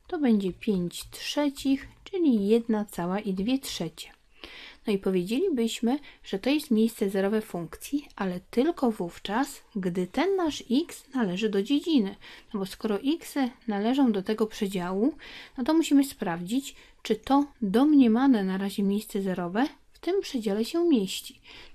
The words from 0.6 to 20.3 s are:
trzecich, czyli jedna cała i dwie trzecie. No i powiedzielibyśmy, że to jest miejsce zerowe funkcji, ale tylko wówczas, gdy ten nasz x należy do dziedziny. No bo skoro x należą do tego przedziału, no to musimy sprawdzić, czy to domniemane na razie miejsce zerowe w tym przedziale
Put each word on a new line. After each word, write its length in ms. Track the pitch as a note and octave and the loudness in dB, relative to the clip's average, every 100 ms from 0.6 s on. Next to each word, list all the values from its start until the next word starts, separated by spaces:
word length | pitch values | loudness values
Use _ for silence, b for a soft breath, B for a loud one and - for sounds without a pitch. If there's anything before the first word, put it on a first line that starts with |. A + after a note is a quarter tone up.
| - F#3+ F3 - - | -2 -2 -2 -6 -14
trzecich, 800 | - - D4 D4 C#4 C4+ C4+ - - | -12 -6 -2 -2 -2 -2 -2 -4 -20
czyli 440 | - F#4+ D#4+ A3+ G3 | -8 0 2 2 4
jedna 360 | A#3 A3+ G#3+ | 2 2 -2
cała 360 | G#3 - F3 F#3+ | -2 -4 -4 -4
i 140 | G#3+ | -4
dwie 240 | F#3+ G3+ C4 | -4 -2 -2
trzecie. 500 | - - E3+ - - - _ B B B B B - | -4 -8 -8 -8 -18 -20 _ B B B B B -4
No 60 | |
i 60 | G3 | -2
powiedzielibyśmy, 1000 | G3 F#3 F3+ B3 G4 C4 A3+ - A3+ C#4 B B | 0 0 0 0 0 0 -2 0 -2 -2 B B
że 140 | - G3 | -8 -4
to 120 | B3 | 0
jest 200 | D4+ - | 0 2
miejsce 400 | G#3+ A3+ - G3 | 2 2 0 -2
zerowe 300 | G3+ G3 A3 | 0 0 0
funkcji, 680 | G#3+ F3 E3 - - C#4+ - - | -4 -8 -10 -12 -6 -6 -6 -6
ale 240 | F#3+ F3+ - | -6 -6 -4
tylko 400 | - D4 E4+ B3 | 0 0 2 0
wówczas, 720 | A3 F3 - - G#3+ C#4+ - _ G3+ | 0 -6 -8 -4 -2 -2 -6 _ -6
gdy 300 | F3+ F3+ F3+ | -4 -2 -4
ten 300 | - F4 F#4+ | 0 0 2
nasz 280 | E4 C#4 - | 0 -2 -2
x 340 | B3 E4+ - - | -2 -2 -8 -8
należy 340 | C4 G#3 F3+ A3 | -2 -2 0 -2
do 140 | G3+ | 0
dziedziny. 540 | A3 C#4+ F4+ D4+ G3 G3+ B B B | 0 0 2 2 2 -4 B B B
No 60 | G#3 | -6
bo 60 | F#3+ | -6
skoro 340 | - A3+ G3+ | -6 -4 -2
x 340 | C4+ D#4+ - D4 B3+ - - | -2 -4 -4 -4 -4 -4 -6
należą 440 | G3+ G#3+ C4 C4 | -2 0 2 2
do 100 | G3+ | 2
tego 240 | F#3+ A3 G#3+ | -2 -2 -2
przedziału, 680 | - G3+ G3 F3 F#3+ B3 - B B B - | -2 -4 -4 -4 0 0 -2 B B B -8
no 60 | |
to 100 | B3 | 0
musimy 300 | D#4+ D#4 C#4 | 2 4 4
sprawdzić, 720 | C#4 - F#3+ E3+ F3 B3 C4+ - B B | 4 -2 -4 -4 -4 -4 -4 -14 B B
czy 140 | - G#3+ | -4 -4
to 300 | - C#4 C#4+ - | 2 2 2 -2
domniemane 800 | G3+ G#3 D4 D4 A#3+ A3 C#4 A#3 | 0 4 6 8 8 6 6 4
na 140 | F#3+ F#3+ | 2 -2
razie 240 | G3 G3 | -4 0
miejsce 400 | G3+ G3+ - G3+ | 0 0 -2 -4
zerowe 440 | G3 F#3 F3 G3 D4 - _ | -2 -4 -2 0 -2 -4 _
w 60 | - | -10
tym 220 | - G4 | -2 -2
przedziale 440 | F4+ | -2